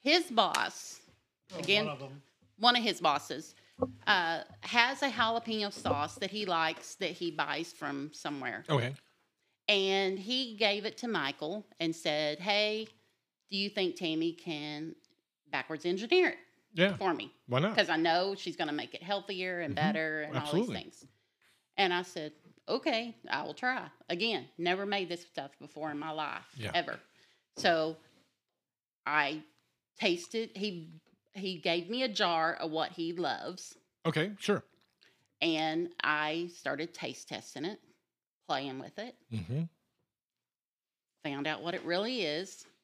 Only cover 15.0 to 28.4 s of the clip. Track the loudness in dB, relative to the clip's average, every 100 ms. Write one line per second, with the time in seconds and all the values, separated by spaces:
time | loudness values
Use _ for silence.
15 | _ _ _ _ _ -4 -2 -2 0 0
16 | 4 6 4 0 -14 _ _ 4 4 6
17 | 0 0 -2 -14 0 4 4 4 4 4
18 | 6 6 4 -2 -6 -4 -2 -2 -4 -10
19 | -4 -4 -2 -4 -2 -2 -2 2 2 2
20 | 0 -2 -2 -4 0 0 0 -4 -8 -20
21 | -20 _ _ _ _ _ _ 0 2 2
22 | -2 -8 -8 -10 -20 _ -4 -2 0 -2
23 | -2 -12 -6 -4 -4 -2 -2 -2 -6 -16
24 | -6 -2 0 0 -4 -4 0 0 0 -2
25 | -2 -6 -8 -10 -10 _ -18 -8 -6 -4
26 | -4 -4 -4 -6 -10 -10 0 0 0 -6
27 | -12 _ _ _ _ 0 4 4 2 -2
28 | _ _ _ _